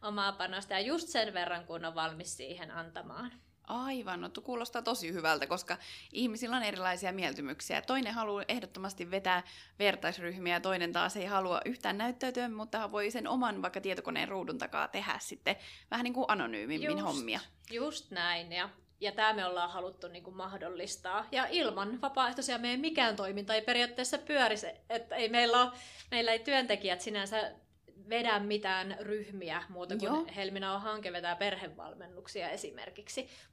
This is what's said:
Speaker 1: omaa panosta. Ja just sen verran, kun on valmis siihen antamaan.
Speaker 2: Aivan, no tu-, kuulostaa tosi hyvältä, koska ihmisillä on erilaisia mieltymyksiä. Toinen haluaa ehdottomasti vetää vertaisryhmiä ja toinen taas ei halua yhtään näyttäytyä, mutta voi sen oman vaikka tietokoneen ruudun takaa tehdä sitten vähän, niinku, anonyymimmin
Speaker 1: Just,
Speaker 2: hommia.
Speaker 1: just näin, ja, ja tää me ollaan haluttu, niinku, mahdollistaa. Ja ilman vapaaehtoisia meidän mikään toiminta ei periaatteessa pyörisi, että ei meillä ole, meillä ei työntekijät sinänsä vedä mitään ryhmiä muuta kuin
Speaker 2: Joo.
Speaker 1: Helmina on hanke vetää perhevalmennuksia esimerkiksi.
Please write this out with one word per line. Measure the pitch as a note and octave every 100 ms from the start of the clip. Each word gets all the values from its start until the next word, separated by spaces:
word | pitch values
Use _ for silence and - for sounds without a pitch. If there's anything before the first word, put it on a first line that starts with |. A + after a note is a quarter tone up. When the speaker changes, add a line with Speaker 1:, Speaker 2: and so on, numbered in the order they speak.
Speaker 1:
omaa | A3 G#3 G3
panosta. | G3 F#3 F#3+ G3+
Ja | F#3+
just | G#3+ D#4+ E4
sen | C4 A3
verran, | F#3+ F3 F3 E3+
kun | E3+
on | E3
valmis | E3 D#3+ D#3+ F3 -
siihen | C3+ F3 D#3+
antamaan. | E3 E3 F3 - C#3 B3 - _ _
Speaker 2:
Aivan, | - A#3 C4 C4+ G3+ F3
no | F3
tu-, | -
kuulostaa | - A#3+ A#3 A#3+
tosi | A3+ A#3 E3+
hyvältä, | F3+ D#3 D3+ C#3
koska | F3 - F3 - - -
ihmisillä | - A#3+ A3 A#3+ B3+
on |
erilaisia | A3 F#3+ F#3 F3+ F#3
mieltymyksiä. | F#3+ E3+ C#3 C#3+ C#3+ - D#3
Toinen | - C4 A#3+
haluaa | A#3 A3 G3+ -
ehdottomasti | A#3+ F#3+ - F#3+ F#3+ F3
vetää | F#3+ F#3 F3+ F3+ - - -
vertaisryhmiä | G3+ F#3 E3 F#3 E3+ F#3 F3
ja | F3
toinen | F3+ F#3 E3+
taas | F3 F3 G#3
ei | F#3
halua | G3+ F#3 F3
yhtään | - B3 G#3 G3+
näyttäytyä, | A#3 B3 C4 B3 A#3+
mutta | A3 A3 G#3+ G#3+
voi | G#3 G#3
sen | A#3+ A3
oman | B3+ A#3+ G3+
vaikka | F#3 F#3+
tietokoneen | G3 F3+ - D#3+ F3+
ruudun | G3 E3+ E3
takaa | E3 D3+ D3
tehdä | - G3+ -
sitten | - - - G3 - - -
vähän, | A3+
niinku, | B3 B3 B3+
anonyymimmin | G#3 A#2+ A2 A2 D#3 D4+
Speaker 1:
Just, | D4
Speaker 2:
hommia. | D4+ C#4+ A#3 G#3+ - - -
Speaker 1:
just | A#3 C#4+ D4 -
näin, | F#3 F3 E3+ E3+
ja, | E3+ G3 - _ -
ja | G#3
tää | G4+ G#3+
me | G#3+
ollaan | F#3 F3+ F3
haluttu, | F3+ F3+ F#3 F3
niinku, | E3+ E3+
mahdollistaa. | F#3 F#3 F#3+ E3 F3 F#3 - F#3 G3 A3
Ja | B3+ B3+
ilman | F4 C4+ F#3+ G3+ B3
vapaaehtoisia | C4+ C4+ B3 B3+ C4 A#3+
meidän | A#3+ B3+
mikään | D#4+ D#4 A#3+ G#3
toiminta | F#3+ G3 G3+
ei | A3
periaatteessa | A3 A#3+ A#3+ A#3+ B3+ C#4+
pyörisi, | - D4 A#3+ G#3+ - - -
että | A3+ A3+ -
ei | A3+
meillä | A#3+ A#3+ A#3+
ole, | B3 - - - -
meillä | A#3+ A#3
ei | A3+
työntekijät | A3+ C#4 B3+ G#3 G3+ F3+
sinänsä | - G#3 G3 A3 G#3 - - _ _ - G3+
vedä | A3+ A#3 G#3
mitään | G3+ G#3 G3+ F#3 F#3+ F#3+
ryhmiä | G#3 G#3+ G3+ G3 F3 D#3 -
muuta | F#3 F3 G#3
kuin | G#3
Speaker 2:
Joo. | D4+ E4 G3+
Speaker 1:
Helmina | F#3+ G3 G3
on | G3
hanke | G#3+ G#3+ F#3+
vetää | F3 F3 F3+
perhevalmennuksia | G3+ F#3 F#3 D#3 D#3+ E3 F3+ F3+ - G#3 E3+
esimerkiksi. | F#3 D#3+ B2 A2+ - G#3 - B3+ - -